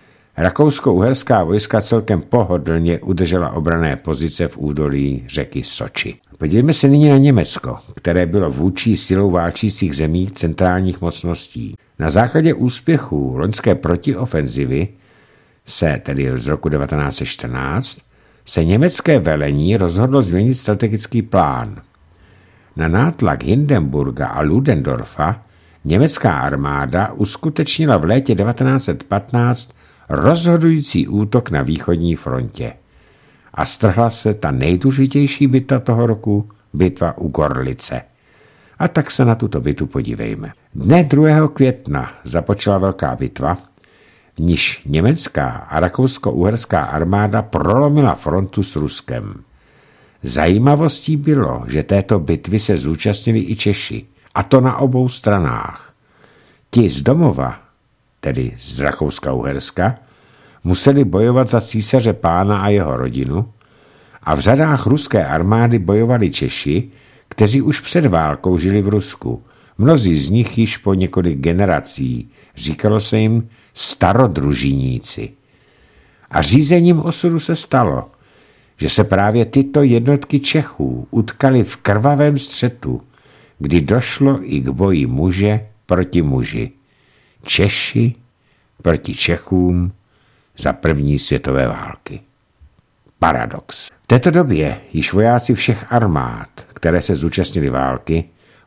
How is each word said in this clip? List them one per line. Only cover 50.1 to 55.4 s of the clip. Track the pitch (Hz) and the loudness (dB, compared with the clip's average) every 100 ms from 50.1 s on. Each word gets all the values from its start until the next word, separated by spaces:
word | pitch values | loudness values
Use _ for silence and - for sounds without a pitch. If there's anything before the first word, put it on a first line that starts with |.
| _ | _
Zajímavostí | 64 64 80 101 135 147 165 - - 156 | -6 0 2 4 4 4 2 -2 -4 -2
bylo, | 143 147 82 62 58 | 0 2 0 -4 -4
že | 73 | -4
této | - 98 95 104 | 0 0 2 0
bitvy | 73 80 - 107 | 0 -4 -2 -2
se | - 87 | 0 -2
zúčastnili | 67 80 104 101 - 113 | -2 -2 -2 -2 0 0
i | - 107 | -2 -2
Češi, | 104 101 - 113 - _ _ - | -2 -2 -4 -12 -14 _ _ -6
a | |
to | 101 135 | 2 4
na | 127 113 | 4 2
obou | 139 127 127 | 0 2 0
stranách. | - 107 101 | -2 0 2